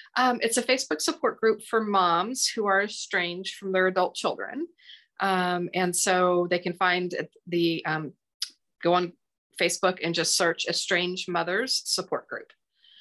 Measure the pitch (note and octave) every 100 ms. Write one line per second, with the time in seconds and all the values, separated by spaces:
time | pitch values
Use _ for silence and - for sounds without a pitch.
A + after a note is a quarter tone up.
0 | - - B3+ A#3+ A#3 A#3+ A#3+ C4 - A3+
1 | - D#4 C4 - A3 A3 - A3+ G#3+ G3
2 | F3+ E3+ G#3 B3+ - - G3+ F#3+ G#3 -
3 | - F#3+ F3 F3 F#3 - G3 F#3+ F#3 F#3
4 | F3+ - F#3+ - F#2+ C4+ E4+ _ - -
5 | _ - G3 F#3 F3+ F3+ F3 F3+ F3+ F3
6 | - F3+ F3+ F3 F3 F3+ F3+ E3+ F#3 F3
7 | F3+ - D#3 _ - F3 E3+ E3 D#3+ D#3
8 | D#3 - _ - - - _ _ E3+ F3+
9 | F3 - _ _ _ - F3 - F3+ F#3
10 | E3 E3+ D#3+ - E3+ E3+ - E3 - F3+
11 | F3+ F#3 - F3 E3+ F#3+ C4 - - -
12 | F#3 C#3+ - A#2+ - _ _ _ _ -